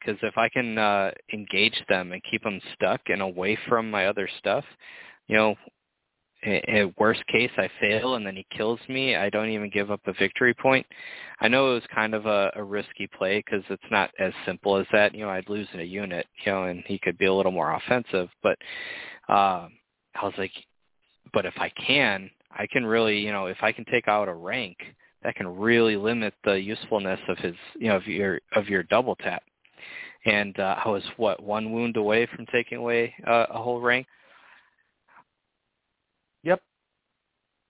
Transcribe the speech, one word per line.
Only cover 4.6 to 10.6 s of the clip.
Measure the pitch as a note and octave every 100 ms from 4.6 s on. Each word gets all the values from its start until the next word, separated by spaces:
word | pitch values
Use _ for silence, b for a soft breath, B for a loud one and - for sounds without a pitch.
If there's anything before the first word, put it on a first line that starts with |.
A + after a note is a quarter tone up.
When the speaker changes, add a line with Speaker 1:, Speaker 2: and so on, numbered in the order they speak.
| - - B B B B -
Speaker 1:
you | A2
know, | G#2+ G2+ - _ _ _ _ _ _ _ A2
i-, | F#2+ -
i-, | G#2+ G2+ -
worst | G#2+ A2+ -
case, | A2+ A#2+ -
I | F#2+ -
fail | G#2+ G#2+ A#2+ B2
and | G#2
then | F#2+
he | -
kills | - A2 A#2 -
me. | C3 C3+ F#2
I | G2+
don't | G#2 A2
even | A2 G#2
give | G2+ G2+
up | G2+ -
a |
victory | F#2+ G2 - B2
point." | A#2